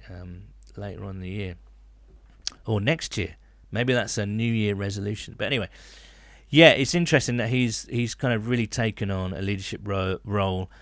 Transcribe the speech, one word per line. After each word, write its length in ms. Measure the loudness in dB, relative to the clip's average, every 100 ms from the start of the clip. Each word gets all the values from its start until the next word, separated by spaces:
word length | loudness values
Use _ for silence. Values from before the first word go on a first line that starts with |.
| -18
um, 360 | -14 -14 -14 -16 -20 -18 -12
later 280 | -10 -10
on 120 | -10 -10
in 40 |
the 100 | -8
year 260 | -8 -8 -10 -18 -20 -20 -20 -20 -20 -20 -14 -12 -10
or 160 | -4 0
next 380 | 0 -2 -4 -6
year. 180 | -6 -8 -20 -20 -8
Maybe 220 | -2 2
that's 240 | 2 0 -2
a 80 |
New 280 | -2 -2 0
Year 220 | 2 2
resolution. 600 | 0 -2 -4 -4 -6 -10 -8
But 100 | -2
anyway, 220 | -2 -4 -10 -20 -20 -20 -20 -20 -20 2
yeah, 220 | 8 10
it's 240 | 8 4
interesting 440 | 0 4 2 2 -2
that 100 | 0
he's, 380 | 2 0 -2 -4
he's 240 | -2 -2
kind 180 | -2 0
of 160 | 0 0
really 180 | 0 0
taken 440 | 0 -2 -2 -2
on 240 | -2 -2
a 80 | -4
leadership 380 | -2 -4 -6 -8
ro-, 360 | -4 -2 -2 -2
role, 460 | -2 0 0 0 -4 -10